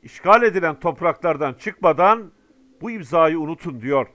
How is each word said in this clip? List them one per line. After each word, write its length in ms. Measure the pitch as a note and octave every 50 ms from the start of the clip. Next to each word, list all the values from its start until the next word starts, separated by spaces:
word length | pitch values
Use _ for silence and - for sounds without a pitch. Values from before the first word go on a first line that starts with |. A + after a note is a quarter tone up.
| _
"İşgal 400 | A#2 - - - F3 G3+ A#3 A#3+
edilen 360 | A3+ F3+ F#3+ F3 E3 D3+ -
topraklardan 720 | - E3+ D#3 - - E3+ D#3 - - F3 D#3+ C#3+ D3+ C#3 B2
çıkmadan 760 | _ - G#3+ F#3+ _ - F3 D#3 C3+ F3 G3 A3 A#3 A3 E3 _ _ _ _ _ _ _ _ _ _
bu 100 | - A3
imzayı 480 | A#3 A3 E3+ A#2 D3 E3+ D#3+ D#3 D#3+ E3
unutun." 420 | D#3 D3 E3 D#3 - E3+ D3 A#2+
diyor. 260 | A2 B2+ C#3+ C#3 B2 - _